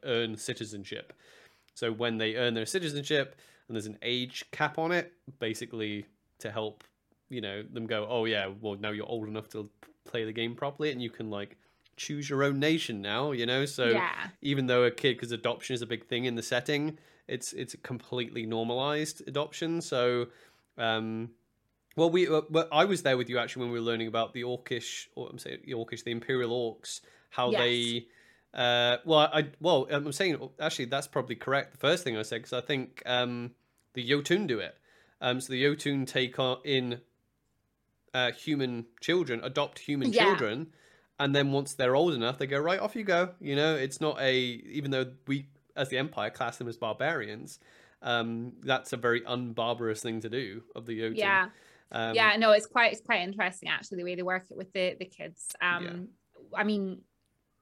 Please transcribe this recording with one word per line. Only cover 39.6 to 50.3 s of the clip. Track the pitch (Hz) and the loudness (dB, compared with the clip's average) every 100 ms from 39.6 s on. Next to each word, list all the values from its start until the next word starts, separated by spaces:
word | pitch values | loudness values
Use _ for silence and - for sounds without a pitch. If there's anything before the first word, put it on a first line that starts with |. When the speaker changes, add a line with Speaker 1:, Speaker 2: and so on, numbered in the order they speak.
| 147 - | -2 -4
Speaker 1:
human | - 143 135 | -4 0 4
Speaker 2:
Yeah. | 226 | 6
Speaker 1:
children, | 208 170 110 120 160 - _ _ _ - | 6 6 2 -2 -6 -14 _ _ _ -2
and | 139 | 2
then | 139 139 | 4 4
once | 139 139 | 2 0
they're | - 127 135 | 0 4 6
old | 175 | 4
enough, | 135 117 - | 4 0 0
they | 139 | -2
go, | 139 | 0
"Right, | 160 190 | 2 0
off | 208 226 | -2 -2
you | |
go." | 202 175 180 180 | 2 2 2 -2
You | 147 139 | -2 2
know, | 156 151 | 2 2
it's | 135 - | -2 0
not | 156 - | -2 2
a, | 131 127 | 4 4
even | 123 117 - 143 139 | 2 -4 -8 -6 -2
though | 135 127 131 - | 0 -2 -6 -4
we, | 139 139 _ _ - | -4 -4 _ _ -4
as | 139 | -2
the | 131 | -2
Empire, | 147 - 107 | -2 -2 -4
class | - 120 - | -2 -6 -4
them | 120 | -8
as | 113 | -4
barbarians, | 113 107 143 160 104 110 143 - _ - - _ | -4 0 0 -2 -6 -10 -14 -18 _ -20 -20 _
um, | 123 120 117 117 120 - | 0 0 0 -4 -6 -8
that's | 127 131 - | -2 -2 -2
a | 123 | 0
very | 120 120 | 2 2
unbarbarous | 117 123 123 113 117 117 113 107 | 0 -4 -4 -2 -2 0 -2 -2
thing | 117 113 | -4 -4
to | |
do | 110 | -4